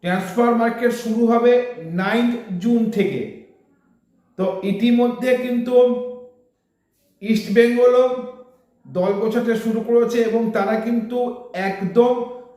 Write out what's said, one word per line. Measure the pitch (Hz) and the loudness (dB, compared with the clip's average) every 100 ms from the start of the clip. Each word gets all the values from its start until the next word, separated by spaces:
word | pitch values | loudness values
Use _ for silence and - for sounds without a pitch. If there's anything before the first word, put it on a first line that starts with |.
ট্রান্সফার | 180 190 185 233 233 233 | -2 -4 -4 0 2 2
মার্কেট | 233 233 240 - | 0 0 -2 -2
শুরু | 226 220 233 | -4 0 2
হবে | 233 240 247 247 - 165 170 | 4 4 2 0 -10 -8 -4
নাইন্থ | 190 226 240 233 - 180 | -2 0 0 -2 -6 -6
জুন | 214 233 220 208 | 0 0 0 0
থেকে। | 190 135 107 - - _ _ _ _ _ _ _ _ - | -2 -2 -8 -12 -20 _ _ _ _ _ _ _ _ -4
তো | 185 185 190 | -4 -2 -4
ইতিমধ্যে | 196 240 240 240 233 254 247 247 | 0 2 4 2 0 0 0 0
কিন্তু | 240 233 247 247 247 - - - _ _ _ _ _ _ _ _ _ | -2 2 4 4 2 -6 -12 -18 _ _ _ _ _ _ _ _ _
ইস্ট | 202 220 - 208 | -2 -2 2 4
বেঙ্গলও | 233 240 247 247 254 254 - - - _ _ _ 131 135 | 4 6 4 6 2 0 -8 -16 -20 _ _ _ -10 -4
দল | 185 202 | -2 0
গোছাতে | 220 240 220 226 | 0 -2 -2 -2
শুরু | 226 220 226 | -2 -4 2
করেছে | 233 233 233 220 | 2 2 0 0
এবং | 220 226 214 | 0 -2 -2
তারা | 202 220 226 | -2 -2 -2
কিন্তু | 240 220 247 247 - - 180 196 | -4 -2 -4 -4 -6 -12 -6 -6
একদম | 190 185 233 240 240 233 - - | -4 -2 2 4 2 -4 -12 -18